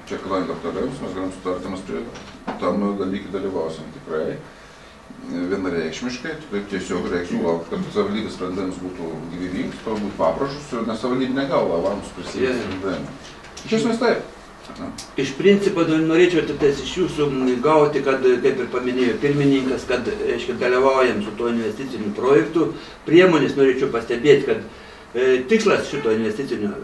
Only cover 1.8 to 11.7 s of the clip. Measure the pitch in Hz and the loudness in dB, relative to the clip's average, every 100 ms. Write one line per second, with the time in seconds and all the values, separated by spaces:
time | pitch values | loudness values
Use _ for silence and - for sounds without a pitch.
1.8 | - - - - - - - - 92 101 | -8 -8 -8 -12 -16 -14 -10 -4 -2 0
2.8 | 101 98 95 101 - 98 98 90 82 - | 0 -2 -2 -4 -6 -6 -4 -4 -4 -6
3.8 | - - - 80 - - - - - - | -12 -16 -6 -4 -4 -6 -12 -20 -20 -20
4.8 | - - - - - 87 87 101 92 85 | -20 -20 -20 -16 -10 -6 -4 -2 -2 -2
5.8 | 80 80 123 - - - - 101 101 92 | -4 -6 -8 -6 -8 -10 -6 -6 -4 -6
6.8 | - 90 - 87 85 76 80 85 - 92 | -4 -4 -2 -4 -2 -2 0 -2 -4 -6
7.8 | 92 104 98 104 104 - 92 92 92 90 | -4 -2 0 -2 -4 -6 -6 -4 -4 -6
8.8 | 92 87 82 80 82 87 92 92 - - | -10 -8 -8 -8 -10 -8 -6 -4 -4 -6
9.8 | - 107 101 - 82 - 139 139 - 117 | -6 -4 -4 0 0 0 -4 -6 -8 -4
10.8 | 113 110 127 131 127 262 139 233 107 | -4 -2 -2 0 0 0 0 0 2